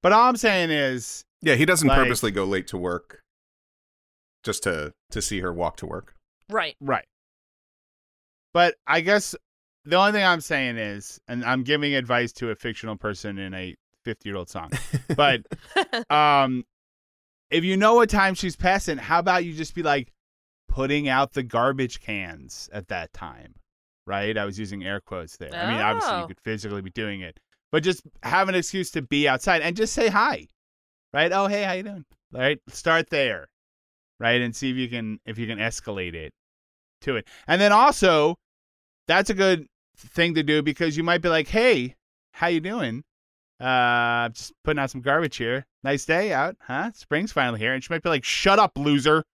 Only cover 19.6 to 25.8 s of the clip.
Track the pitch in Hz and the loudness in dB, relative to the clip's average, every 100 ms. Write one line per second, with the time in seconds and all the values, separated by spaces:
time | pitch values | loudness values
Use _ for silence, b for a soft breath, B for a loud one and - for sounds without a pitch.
19.6 | 156 - 156 143 123 _ _ _ _ _ | -10 -4 0 0 -2 _ _ _ _ _
20.6 | _ - 135 147 147 131 139 - 123 117 | _ -2 0 0 2 0 0 -2 -4 0
21.6 | 127 135 123 - - 104 90 80 65 - | 0 0 -4 -6 -10 -8 -8 -14 -18 -18
22.6 | - 104 90 95 80 - 87 60 - - | -14 -14 -10 -10 -10 -14 -16 -18 -20 -20
23.6 | _ _ _ _ - 98 101 110 101 98 | _ _ _ _ -8 -4 -4 -4 -6 -8
24.6 | 104 101 92 101 _ 92 80 - 78 170 | -10 -10 -8 -10 _ -12 -12 -16 -14 -8
25.6 | 175 226 | -4 0